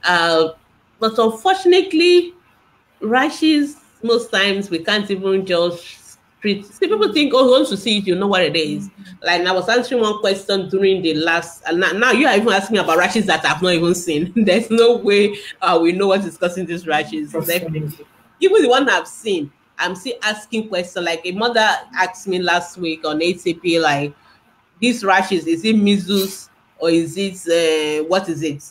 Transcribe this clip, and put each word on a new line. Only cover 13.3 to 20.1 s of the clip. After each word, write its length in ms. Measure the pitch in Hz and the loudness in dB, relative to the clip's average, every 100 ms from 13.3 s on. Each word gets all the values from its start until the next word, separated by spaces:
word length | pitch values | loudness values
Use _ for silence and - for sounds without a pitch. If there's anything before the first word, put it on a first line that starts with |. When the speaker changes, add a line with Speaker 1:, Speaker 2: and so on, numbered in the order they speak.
| 160 | 0
Speaker 1:
I've 160 | 151 156 | 0 0
not 120 | 180 | 0
even 240 | 170 170 175 | 2 0 -2
seen. 360 | 175 147 175 233 | -2 -4 -2 0
<laughs> 0 | |
There's 340 | 202 190 226 | 2 2 2
no 280 | 226 233 226 | 4 4 4
way, 380 | 202 202 202 202 - - | 2 2 2 -2 -14 -4
uh, 160 | 180 170 | 0 2
we 80 | 165 | 2
know 160 | 180 196 | 2 2
what 180 | 196 | 0
is 120 | 190 - | -2 -4
causing 300 | 180 175 170 | -4 -4 -8
these 200 | 170 175 | -8 -2
rashes. 460 | 151 147 156 151 | -2 -2 -8 -6
Speaker 2:
That's 160 | 160 156 | -6 -4
Speaker 1:
Definitely. 320 | 175 165 156 | -4 -4 -6
Speaker 2:
amazing. 260 | 147 - - _ _ _ | -8 -12 -20 _ _ _
Speaker 1:
Even 240 | 370 427 | 4 4
the 60 | 269 | 4
one 200 | 254 277 | 4 2
I've 200 | 185 - | 0 -2
seen, 420 | - 226 180 143 _ _ - | -10 -4 -4 -4 _ _ -8
I'm 200 | 175 185 | -6 -6
still 180 | 262 | -10